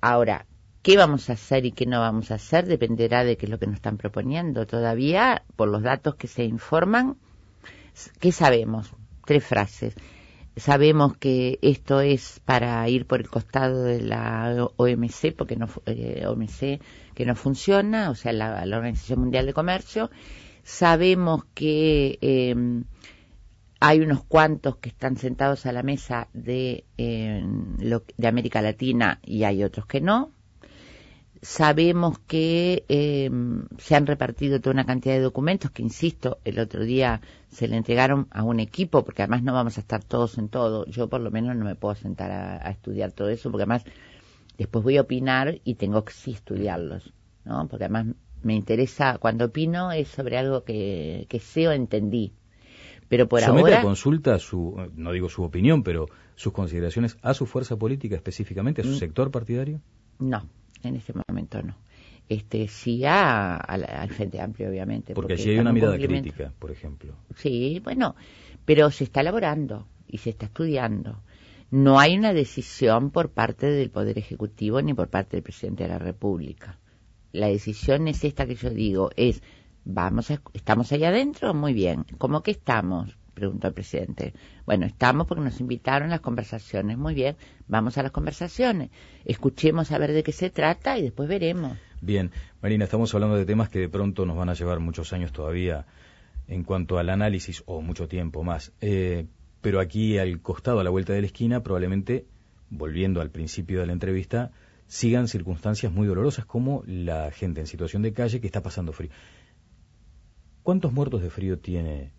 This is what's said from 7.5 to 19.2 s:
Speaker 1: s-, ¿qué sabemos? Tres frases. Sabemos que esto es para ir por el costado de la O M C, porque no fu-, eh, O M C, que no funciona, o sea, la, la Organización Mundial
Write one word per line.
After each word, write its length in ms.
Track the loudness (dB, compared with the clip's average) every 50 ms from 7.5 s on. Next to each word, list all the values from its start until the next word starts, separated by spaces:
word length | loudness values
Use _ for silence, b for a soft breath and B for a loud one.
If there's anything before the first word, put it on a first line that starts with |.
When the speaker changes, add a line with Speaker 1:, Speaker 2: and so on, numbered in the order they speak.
| -20 _ B B B B B B B
Speaker 1:
s-, 180 | -20 -20 -20 -16 0
¿qué 140 | 2 2 2
sabemos? 580 | 6 6 6 6 6 2 0 -4 -6 -6 -10 -16 -20 -20 -20 -20 -20 0
Tres 200 | 4 4 4 4
frases. 500 | 2 0 0 0 0 -4 -6 -8 -8 -8 B B B B B B B B B B B _ -4
Sabemos 600 | 2 4 6 8 8 8 8 8 6 4 4 _
que 420 | 0 2 2 2 2 0 -2 4
esto 380 | 4 4 4 4 2 2 2 4
es 400 | 6 4 2 2 0 -6 -18 -14 _
para 420 | 2 2 2 4 2 0 0 0 2
ir 200 | 2 0 0 0
por 120 | -2 -2
el 80 | -2 -2
costado 560 | -4 -4 -4 -2 -2 0 0 2 0 0 0
de 160 | 0 0 0
la 680 | 0 -2 -2 -2 -2 -4 -2 -2 -2 -2 0 0 -2 -2 0 _
O 100 | 2 2
M 220 | 4 2 0 -2
C, 240 | -4 -2 -2 -2 -2
porque 240 | -2 -6 -6 -4 -6
no 100 | -6 -6
fu-, 140 | -8 -10 -8
eh, 380 | -6 -6 -6 -6 -6 -6 -6 -4 -4
O 40 |
M 160 | -2 -2 -4 -6
C, 320 | -6 -6 -4 -4 -4 -6 B B B B B B B
que 120 | -4 -2
no 100 | -2 -2
funciona, 720 | 0 0 -2 -2 0 2 2 4 4 4 2 0 0 0 -2
o 60 | -4
sea, 160 | -4 -4 -4
la, 340 | -2 -2 -2 -4 -4 -4 -4
la 120 | -4 -4 -2
Organización 420 | -2 -2 -4 -4 -4 -2 -2
Mundial 280 | 0